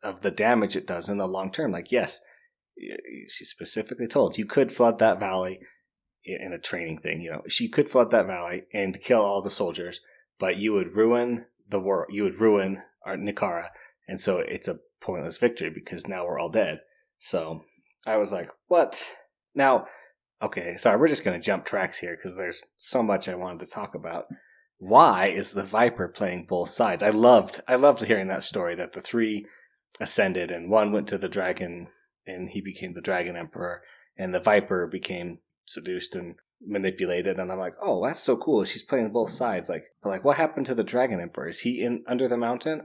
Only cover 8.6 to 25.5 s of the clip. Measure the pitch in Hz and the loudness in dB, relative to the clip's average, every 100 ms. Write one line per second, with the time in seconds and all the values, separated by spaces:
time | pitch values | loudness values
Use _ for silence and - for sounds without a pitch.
8.6 | - 104 95 92 - 120 101 98 98 - | -8 -4 -4 -4 2 4 4 0 -2 -4
9.6 | 95 82 87 87 - _ _ _ 95 92 | -4 -4 -10 -12 -18 _ _ _ -2 0
10.6 | 107 101 87 95 110 120 123 120 - _ | 0 2 2 4 4 4 2 -2 -6 _
11.6 | _ 101 95 92 - 101 101 87 110 104 | _ -2 0 0 0 -2 -2 4 6 6
12.6 | 95 98 - _ - 95 202 - 196 170 | 4 -2 -10 _ -8 -6 -6 -2 -2 -2
13.6 | 175 - - _ - 185 - 185 - - | -6 -14 -20 _ -12 -6 -2 0 -2 -6
14.6 | - 85 _ _ - 87 82 - 120 - | -8 -10 _ _ -8 -6 -6 0 0 0
15.6 | 80 78 - - - 92 87 - - 110 | -6 -10 -12 -12 -10 -8 -6 -6 -2 0
16.6 | 156 156 - _ _ _ - 87 80 80 | 0 -2 -14 _ _ _ -4 -4 -4 -8
17.6 | - _ _ _ - 110 101 98 82 - | -14 _ _ _ -2 0 0 -2 -8 -14
18.6 | _ 175 147 - - - _ _ _ 139 | _ 4 4 0 -10 -12 _ _ _ 2
19.6 | 135 123 - - - _ _ _ - - | 4 4 2 -12 -20 _ _ _ -8 -6
20.6 | 170 175 120 104 156 143 - 87 - 95 | -8 2 4 6 6 4 0 -2 -2 -2
21.6 | - 104 92 - 87 85 95 90 90 85 | -2 -2 -2 -4 -8 -10 -10 -8 -8 -8
22.6 | - _ - 127 110 98 - 90 92 87 | -14 _ -4 0 2 2 0 -6 -8 -10
23.6 | - - - - - - - - _ _ | -12 -10 -10 -10 -8 -8 -10 -14 _ _
24.6 | _ _ 92 117 160 92 98 92 92 | _ _ 6 8 8 6 2 0 -4